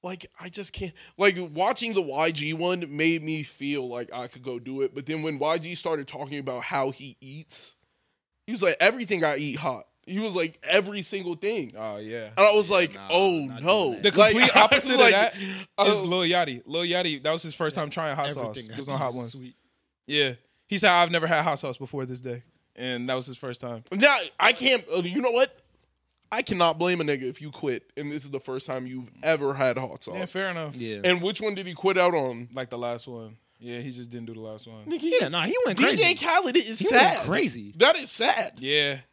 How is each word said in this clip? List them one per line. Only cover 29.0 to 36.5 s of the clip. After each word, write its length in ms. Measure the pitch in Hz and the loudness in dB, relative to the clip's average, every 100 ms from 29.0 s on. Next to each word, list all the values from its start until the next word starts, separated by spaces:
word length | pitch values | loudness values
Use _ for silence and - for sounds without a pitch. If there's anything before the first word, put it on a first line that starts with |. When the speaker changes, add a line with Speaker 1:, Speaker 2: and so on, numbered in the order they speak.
| 120 - | -14 -6
Speaker 1:
ever 280 | 151 160 139 | 0 0 0
had 280 | 139 131 131 | 0 0 0
hot 240 | 127 - | -4 -10
sauce. 100 | - 190 | -10 -8
Speaker 2:
Yeah, 100 | 180 | -6
fair 220 | 185 190 | -6 -6
enough. 240 | 175 156 131 | -6 -8 -8
Speaker 3:
Yeah. 240 | 113 104 | -8 -2
Speaker 1:
And 200 | 180 180 | 2 2
which 180 | 180 208 | 0 -2
one 140 | 214 202 | -4 -4
did 100 | 185 | -8
he 80 | |
quit 240 | 165 190 185 | -2 0 4
out 160 | 180 | 4
on? 340 | 170 131 117 120 | 4 -2 -6 -10
Speaker 2:
Like 160 | 131 123 | -10 -10
the 80 | 120 | -6
last 300 | 120 120 - | -6 -6 -10
one. 280 | 120 110 113 _ _ | -14 -16 -20 _ _
Yeah, 200 | 117 120 | -14 -10
he 100 | 120 | -10
just 200 | 123 120 | -12 -14
didn't 160 | 120 113 | -12 -12
do 80 | 113 | -12
the 40 | |
last 280 | 110 107 - | -14 -14 -16
one. 180 | - - | -18 -8
Speaker 1:
Nigga, 140 | 320 320 494 | -4 0 2
Speaker 3:
Yeah, 60 | - | 2
nah, 120 | 170 170 | 0 0
he 100 | 466 494 | 0 0
went 140 | 190 | 2
Speaker 1:
D 60 | 269 | 2
J 100 | 233 | 6
Speaker 3:
crazy. 160 | 226 - | 4 4
Speaker 1:
Khaled 320 | 311 330 349 | 2 2 4